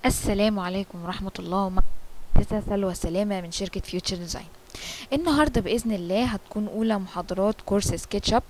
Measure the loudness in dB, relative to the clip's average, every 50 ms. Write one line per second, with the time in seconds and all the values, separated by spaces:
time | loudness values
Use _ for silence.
0 | 2 0 0 0 0 -2 0 2 2 2 0 -2 -4 -4 -4 -6 -6 -6 -10 -12
1 | -10 -10 -8 -6 -8 -8 -8 -10 -8 -4 -2 -2 -2 0 6 8 8 8 8 4
2 | -2 -6 -8 -10 -4 8 8 8 8 8 0 -4 -2 -2 -2 0 0 -2 -2 -4
3 | -4 -2 -2 -2 -2 0 -2 -4 -6 -8 -8 -8 -8 -6 -6 -8 -8 -4 -6 -6
4 | -4 -4 -6 -6 -6 -8 -10 -10 -10 -14 -20 -20 -20 -20 -18 -14 -14 -12 -12 -14
5 | -8 -4 -4 -2 2 2 4 4 4 4 2 0 0 2 -2 0 0 -2 -2 -2
6 | -2 0 0 0 2 0 -2 -4 -8 -8 -6 -6 -4 -4 -2 -2 0 0 0 -2
7 | -2 -6 -8 -8 -6 -4 -2 0 2 2 0 -2 -2 0 0 0 2 0 -2 -4
8 | -6 -4 -6 -4 -2 2 0 0 0